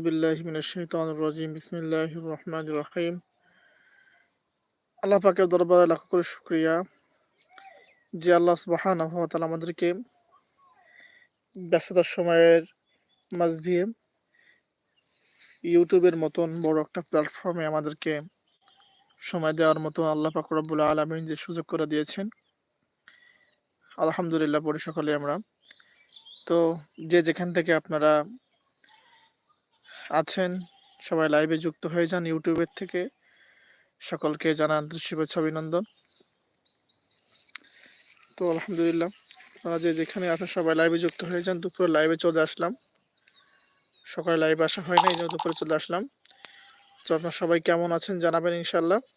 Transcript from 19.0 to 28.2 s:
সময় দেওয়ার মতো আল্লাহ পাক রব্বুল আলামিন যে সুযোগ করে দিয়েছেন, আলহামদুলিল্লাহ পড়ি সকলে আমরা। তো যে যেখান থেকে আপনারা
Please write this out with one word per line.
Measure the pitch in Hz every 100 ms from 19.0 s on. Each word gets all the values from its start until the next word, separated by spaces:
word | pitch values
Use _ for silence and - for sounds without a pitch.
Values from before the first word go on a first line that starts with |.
| _ - -
সময় | 175 156 156
দেওয়ার | 160 156 156
মতো | 160 160
আল্লাহ | 151 156 156
পাক | 151 156
রব্বুল | 156 151 151
আলামিন | 151 151 160 160
যে | 151 -
সুযোগ | 165 -
করে | 156 151
দিয়েছেন, | 151 151 - 208 - _ _ _ _ _ _ _ - _ _ _ _ _ _ _ -
আলহামদুলিল্লাহ | 160 156 170 160 151 147 156
পড়ি | 151 -
সকলে | 156 147 147
আমরা। | 143 170 - _ _ - - _ _ - - - -
তো | 170 165 165 147 - 160
যে | 175 160
যেখান | 160 180 175
থেকে | 165 160
আপনারা | - 156 151 151